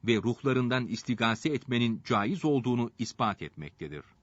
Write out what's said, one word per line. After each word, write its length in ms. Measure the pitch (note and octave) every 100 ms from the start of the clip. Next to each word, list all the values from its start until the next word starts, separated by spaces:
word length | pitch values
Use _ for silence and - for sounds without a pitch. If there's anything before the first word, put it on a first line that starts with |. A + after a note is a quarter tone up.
ve 120 | G#2+ A2+
ruhlarından 720 | G2+ A#2+ C3+ B2+ B2 B2+ A#2+
istigase 640 | A2+ - A#2+ A2+ A2 D#3+
etmenin 520 | C#3 - A#2+ A#2+ A2 -
caiz 400 | A2+ G#2 F#3 D#3
olduğunu 460 | C#3 A#2+ B2 A#2 _
ispat 420 | A#2+ - A2+ G2
etmektedir. 640 | D#2 - D2 _ D#2 D2 - _